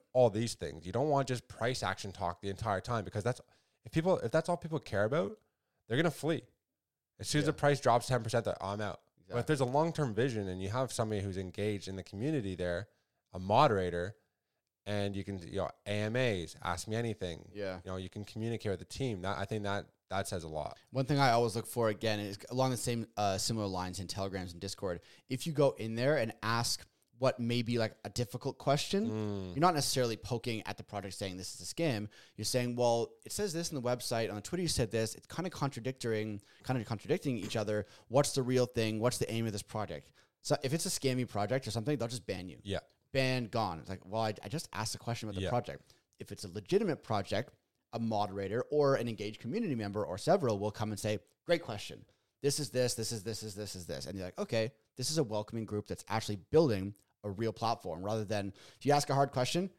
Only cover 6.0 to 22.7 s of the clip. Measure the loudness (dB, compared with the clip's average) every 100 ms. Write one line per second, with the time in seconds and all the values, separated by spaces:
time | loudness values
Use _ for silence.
6 | 2 2 0 -2 -4 _ _ _ _ _
7 | _ -12 0 2 2 4 4 4 6 6
8 | 6 0 2 0 0 -2 -2 -4 -4 -6
9 | _ _ -6 -2 0 2 4 4 2 2
10 | 0 2 2 2 -2 -2 -2 -2 -2 0
11 | 0 0 -2 -4 -6 -2 -2 -2 -4 -8
12 | -8 -4 -2 -2 -2 -2 -2 -2 -4 _
13 | _ _ _ -6 2 6 6 6 0 -2
14 | -4 -8 _ _ _ _ _ _ -6 -2
15 | -2 -2 -6 -6 -6 -4 -4 -4 -4 -2
16 | 0 2 2 0 -4 -6 -4 -4 -2 -2
17 | -2 -4 -6 -8 -12 -8 -6 -6 -8 -8
18 | -8 -10 -10 -6 -4 -2 -2 -4 -6 -4
19 | -4 -2 -2 -2 -2 -2 -2 -2 -4 _
20 | -6 -4 -2 -4 -4 -4 -6 -8 -8 -2
21 | 2 6 6 6 4 0 -4 2 2 2
22 | 2 0 -2 -6 -6 0 2